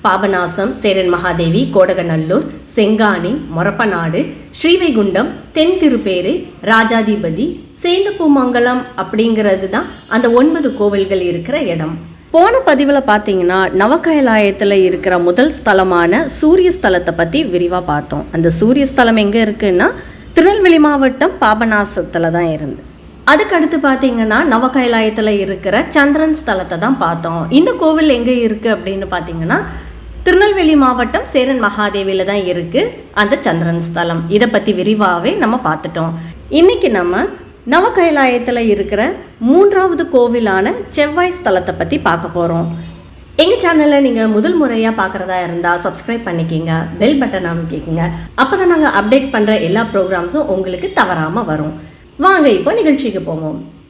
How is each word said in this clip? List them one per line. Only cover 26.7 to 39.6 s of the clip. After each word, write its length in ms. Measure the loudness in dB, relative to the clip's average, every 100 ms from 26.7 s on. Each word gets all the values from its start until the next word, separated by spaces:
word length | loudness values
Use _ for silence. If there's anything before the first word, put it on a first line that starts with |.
| -4
தான் 200 | -2 0
பார்த்தோம். 480 | -2 -2 -4 -6 2
இந்த 220 | 2 2
கோவில் 360 | 2 2 2 2
எங்க 220 | 2 0
இருக்கு 440 | 0 0 -2 -2
அப்படின்னு 300 | -2 -4 -8 -6
பாத்தீங்கன்னா, 520 | -6 -6 -6 -2 -2 -4 -12 -14 -18 -18 -4
திருநெல்வேலி 540 | 0 4 4 2 2 4
மாவட்டம் 480 | 2 0 -2 -4
சேரன் 400 | -2 -2 0 0
மகாதேவியில 600 | -2 0 -2 -2 -2 -2
தான் 200 | -2 -2
இருக்கு 480 | -2 -4 -2 -2 -2 -6 -6
அந்த 240 | -2 0 0
சந்திரன் 400 | 0 0 -2 -2
ஸ்தலம். 420 | -4 -4 -2 -4 -2
இதை 200 | 0 2
பத்தி 240 | 0 0
விரிவாவே 640 | -2 0 2 2 0 -2 0
நம்ம 240 | 0 0
பார்த்துட்டோம். 460 | -2 -4 -6 -6 -4 -6 -12 -16 -2
இன்னைக்கு 420 | 4 4 4 0
நம்ம 320 | 0 0 -2 -4 -8 -20 -16 0
நவகைலாயத்துல 880 | 2 2 2 2 2 2 0 -2 -2
இருக்கிற 540 | 0 0 0 -2 -2 -4 -14 -4
மூன்றாவது 720 | 2 4